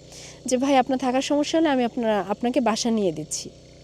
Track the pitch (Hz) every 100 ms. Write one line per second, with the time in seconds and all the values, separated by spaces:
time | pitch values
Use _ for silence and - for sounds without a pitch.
0 | - - - - 233 247 269 269 247 262
1 | 254 254 - 294 294 320 320 262 233 254
2 | 226 208 185 208 240 277 226 220 240 226
3 | 190 151 147 - - - - -